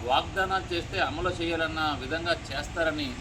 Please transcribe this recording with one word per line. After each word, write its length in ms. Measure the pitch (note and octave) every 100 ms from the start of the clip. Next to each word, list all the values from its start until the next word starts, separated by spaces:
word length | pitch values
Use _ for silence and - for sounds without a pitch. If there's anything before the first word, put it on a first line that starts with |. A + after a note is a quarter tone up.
వాగ్దానాలు 680 | A#2 C#3 E3+ F#3 F#3+ F#3+ F#3
చేస్తే 260 | F3 D#3 F#3+
అమలు 300 | D3+ D3 F3+
చేయాలన్న 680 | F3+ E3+ E3 E3 D#3+ D#3 C#3+
విధంగా 320 | B2+ D#3+ E3+
చేస్తారని 800 | E3 - C3+ D3 E3 D#3+ D3+ C#3+ A#2+